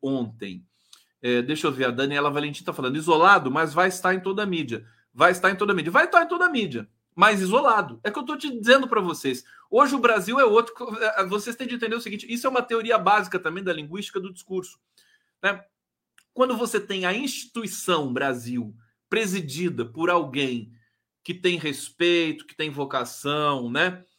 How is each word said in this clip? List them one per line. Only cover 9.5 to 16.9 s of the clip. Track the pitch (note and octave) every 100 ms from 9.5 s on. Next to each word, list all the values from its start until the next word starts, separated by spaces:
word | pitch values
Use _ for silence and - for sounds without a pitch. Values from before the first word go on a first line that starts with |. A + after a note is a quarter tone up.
| - -
Hoje | A3 C#4 C#4
o |
Brasil | A#3 G#3+ F#3 C4+
é |
outro. | A#3+ A3 A#3 - A#3+ A3+
É, | A3 G#3+ F#3+
vocês | G#3 A#3 A#3
têm | B3
de |
entender | A#3+ A3+ A#3
o |
seguinte: | A3 G3+ -
isso | A#3+ C4+
é |
uma | B3+
teoria | B3 A3+ A3 A3
básica | F#3 G#3 F#3 F#3
também | D#3+ F3
da | F#3
linguística | D#3 D3 F#3+ G3 F#3+
do | F#3
discurso, | F#3 - F#3 F#3 - _ _ _ _ _ _
né? | F#3+ F#3+ - _ _ _ _ _ _
Quando | - B3+ A#3
você | A#3 G#3
tem | -